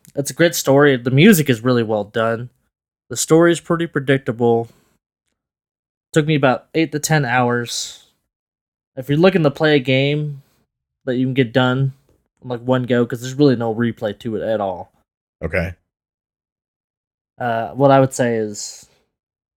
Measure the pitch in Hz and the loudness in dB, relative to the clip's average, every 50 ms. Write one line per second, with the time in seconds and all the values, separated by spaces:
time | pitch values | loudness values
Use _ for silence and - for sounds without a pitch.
0 | _ _ - 139 139 - - - 165 170 165 - - - 135 139 147 147 135 123 | _ _ -8 -8 -8 -6 -2 0 0 0 0 -2 0 2 2 4 4 4 2 0
1 | 120 123 123 135 131 233 208 160 147 - 123 107 113 127 127 120 113 107 110 104 | -2 0 2 6 6 6 6 6 4 0 -2 -2 0 0 0 0 0 -2 -2 -4
2 | 104 98 - 117 110 113 113 113 123 123 _ _ _ _ _ _ _ _ _ _ | -4 -4 -4 -4 -2 -2 -4 -4 -8 -12 _ _ _ _ _ _ _ _ _ _
3 | _ - 123 - - - 160 165 170 170 170 156 - - 175 160 170 165 - 151 | _ -12 -10 -6 -2 2 4 4 4 4 2 0 -2 -4 -4 -4 -4 -6 -6 -4
4 | 135 131 139 135 - - 120 117 123 120 117 117 117 117 _ _ _ _ _ _ | -2 0 0 0 -2 -4 -4 -2 0 2 2 0 -2 -6 _ _ _ _ _ _
5 | _ _ _ _ _ _ _ _ _ _ _ _ _ _ _ _ _ _ _ _ | _ _ _ _ _ _ _ _ _ _ _ _ _ _ _ _ _ _ _ _
6 | _ _ - 160 151 151 160 143 135 131 123 - - _ - 156 165 151 - 147 | _ _ 0 0 2 2 0 2 2 2 2 0 -4 _ -2 -2 -2 -2 -4 -6
7 | - - 160 156 143 117 120 127 123 120 120 120 120 117 - - - - - - | -2 0 0 0 0 0 0 0 0 0 0 -2 -4 -6 -8 -10 -10 -12 -14 -20
8 | _ _ _ _ _ _ _ _ _ _ _ _ _ _ _ _ _ _ _ 135 | _ _ _ _ _ _ _ _ _ _ _ _ _ _ _ _ _ _ _ -10
9 | 127 - 143 151 170 190 185 185 156 143 131 - 160 151 151 147 127 131 131 131 | -6 -2 0 4 4 4 4 4 0 0 0 0 2 2 2 2 2 2 0 0
10 | 139 143 147 151 151 147 143 135 - _ _ _ _ _ _ _ _ _ _ _ | 0 0 -2 -2 -4 -6 -8 -12 -16 _ _ _ _ _ _ _ _ _ _ _
11 | - 135 123 127 131 131 127 135 131 113 113 135 127 127 127 131 135 135 135 _ | -8 -6 -4 -2 -2 -2 0 0 0 0 2 0 2 2 0 0 -2 -2 -4 _
12 | _ _ _ _ _ _ _ _ - 127 123 117 120 127 127 127 123 117 123 120 | _ _ _ _ _ _ _ _ -14 -12 -12 -8 -4 -2 -2 -2 0 0 0 0
13 | 120 120 127 113 120 127 131 131 147 143 127 113 117 117 110 113 120 117 107 - | -2 -2 -4 -10 -12 -8 -2 2 2 4 2 2 -2 -4 -2 -2 -2 -4 -4 -4
14 | 117 107 98 - - 117 110 98 78 107 113 107 101 95 92 87 92 - _ _ | -6 -8 -8 -8 -10 -8 -8 -6 -4 -4 -2 -2 -2 -4 -6 -8 -12 -18 _ _
15 | _ _ _ _ _ _ _ - - 82 82 92 85 90 87 _ _ _ _ _ | _ _ _ _ _ _ _ -12 -10 -6 -4 -4 -4 -6 -8 _ _ _ _ _
16 | _ _ _ _ _ _ _ _ _ _ _ _ _ _ _ _ _ _ _ _ | _ _ _ _ _ _ _ _ _ _ _ _ _ _ _ _ _ _ _ _
17 | _ _ _ _ _ _ _ - 123 120 117 113 113 87 80 123 139 139 135 135 | _ _ _ _ _ _ _ -8 -6 -4 -4 -4 -6 -6 -2 2 4 4 6 6
18 | 135 127 - - 131 120 117 113 110 107 104 - - - - - - _ _ _ | 4 2 0 -2 -2 -2 -2 -2 -4 -4 -6 -10 -14 -14 -16 -18 -20 _ _ _
19 | _ _ _ _ _ _ _ _ _ _ _ | _ _ _ _ _ _ _ _ _ _ _